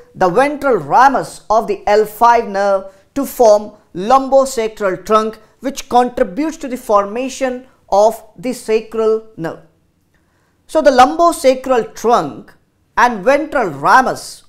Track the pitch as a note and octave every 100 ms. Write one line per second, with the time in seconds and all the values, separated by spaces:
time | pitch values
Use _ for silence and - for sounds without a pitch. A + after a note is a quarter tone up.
0 | _ - F3+ F#3 C#4+ D4 C#4 G#3+ C#3+ F#3+
1 | C4+ A#3+ D#3 - - A3 G3+ G3 - G#3+
2 | G#3+ - A#3+ A#3+ G3+ G3 G3+ G3 G3 -
3 | _ - - - A3+ G#3 G#3 - _ -
4 | G3+ C4+ C4+ C4+ C4+ - A3 G#3+ G3+ F3
5 | - G#3+ A3 A3 _ _ B3+ - - A#3+
6 | B3 B3 A3 F3+ D#4 D#4 C#4 B3 - G3+
7 | G3+ A3+ C4 - C4 B3 - _ _ G3
8 | A3 A3+ - - B3 A#3+ - A3 A3+ A3
9 | A3 A3 A3 - D#3+ - _ _ _ _
10 | _ _ _ _ _ _ - D#4+ D4 D4
11 | C4 D#4+ E4+ E4 C4 C4 C4 B3 A3 -
12 | A3 A3+ D3+ A2+ - _ _ _ _ -
13 | A#3+ A3 G3 C#4+ D4+ C#4+ G3 C#3 E3 A#3+
14 | A#3 D#3 - -